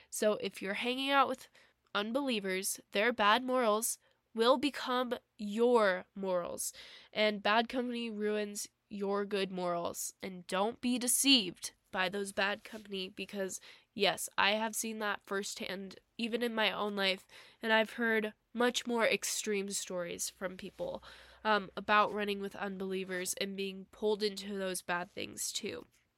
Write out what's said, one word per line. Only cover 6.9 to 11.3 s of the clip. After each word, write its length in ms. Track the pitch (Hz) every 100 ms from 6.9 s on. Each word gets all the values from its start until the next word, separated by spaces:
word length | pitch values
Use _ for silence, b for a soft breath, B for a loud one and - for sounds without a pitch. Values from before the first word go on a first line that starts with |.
| B B
and 300 | 220 214 208
bad 260 | 202 220 233
company 400 | 254 247 240 233
ruins 580 | 208 208 214 208 208 - _ _
your 340 | 202 196 202
good 280 | 202 202 190
morals. 640 | 185 180 175 170 - - -
And 240 | 190 180 -
don't 340 | 190 208 240
be 160 | 247 247
deceived 760 | 247 - 277